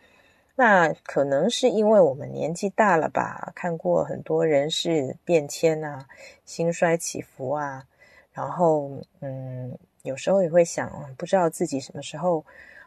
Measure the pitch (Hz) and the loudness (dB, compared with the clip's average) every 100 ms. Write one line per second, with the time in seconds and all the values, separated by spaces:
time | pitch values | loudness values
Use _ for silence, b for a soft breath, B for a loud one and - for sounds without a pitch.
0 | b b b b b - 240 190 165 - | b b b b b 2 6 6 4 0
1 | - - 139 139 190 - 254 202 214 214 | -4 -2 2 2 0 0 0 2 4 6
2 | 156 135 131 135 143 175 196 - - 165 | 6 2 -6 -6 -6 -4 -4 2 4 4
3 | 143 - 113 - - - 180 165 180 170 | 2 -2 -4 -6 -14 -8 -6 -4 0 0
4 | 151 143 - 160 165 143 147 - 170 160 | 0 -4 -4 0 2 2 0 -2 -2 -2
5 | 131 - - 170 143 - 165 156 151 139 | -2 -6 0 0 0 -2 0 0 -4 -10
6 | 139 B B B - - 170 170 170 165 | -16 B B B -14 -4 -2 0 2 0
7 | - - - - 131 147 143 131 135 b | -2 -10 -12 -10 -6 -4 -6 -10 -16 b
8 | b b b - 135 147 170 151 139 135 | b b b -10 -6 0 2 2 0 -10
9 | - - 139 131 131 127 127 165 _ _ | -16 -14 -10 -10 -10 -10 -10 -12 _ _
10 | 139 131 - 196 175 175 170 - 123 - | -10 -6 0 2 4 4 2 0 -6 -8
11 | 139 131 170 190 170 - 175 135 135 - | -14 -12 0 2 2 0 -2 -4 -6 -12
12 | 143 151 175 160 - B B B | -12 -4 0 0 -2 B B B